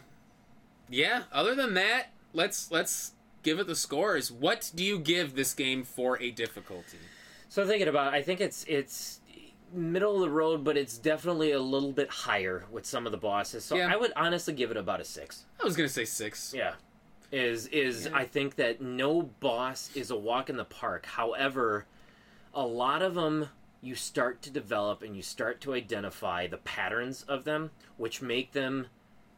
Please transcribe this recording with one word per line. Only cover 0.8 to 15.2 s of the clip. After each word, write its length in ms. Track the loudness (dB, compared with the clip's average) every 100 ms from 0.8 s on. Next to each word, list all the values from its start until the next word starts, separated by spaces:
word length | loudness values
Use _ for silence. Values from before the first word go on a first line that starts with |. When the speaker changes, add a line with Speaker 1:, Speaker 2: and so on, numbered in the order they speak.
| -4
Speaker 1:
yeah, 340 | 2 4 2 0
other 240 | 2 2 4
than 180 | 2 4
that, 360 | 4 2 0 -12 -8
let's, 380 | 0 0 0 -2
let's 420 | 0 0 -2 -6 -12 -20 -4
give 160 | 0 0
it 80 | 0
the 80 | -2
scores. 560 | -2 2 2 2 0
What 400 | 0 0 2 -2 -2
do 80 |
you 160 | 0 0
give 360 | 2 2 2 0
this 180 | -2
game 300 | 0 0 0
for 380 | -4 -2 0 2
a 100 | -2
difficulty? 680 | -4 -6 -6 -12 -14 -14 -18 -20 -20 -20 -20 -4
Speaker 2:
So 160 | 0 2
thinking 220 | 4 4
about 260 | 4 4
it, 40 | 2
I 60 |
think 180 | 0 0
it's, 240 | 0 -2 0
it's 540 | 0 0 -6 -10 -12 -18 -20 -20 -20 -12
middle 440 | -4 0 2 4 4
of 60 |
the 80 | 4
road, 340 | 4 4 4
but 120 | 4 2
it's 200 | 0 0
definitely 540 | 2 2 2 2 4
a 100 | 4
little 300 | 2 2 2
bit 180 | 2 0
higher 560 | -2 0 2 2 -2 -6
with 140 | -10 -4
some 200 | -4 -2
of 60 |
the 60 | -2
bosses. 460 | 2 2 0 -6
So 120 | -2 2
Speaker 1:
Yeah. 180 | 4
Speaker 2:
I 20 | 4
would 160 | 2 2
honestly 380 | 2 2 -2
give 180 | 0 0
it 60 | 0
about 220 | -2 -2
a 40 | -4
six. 400 | -10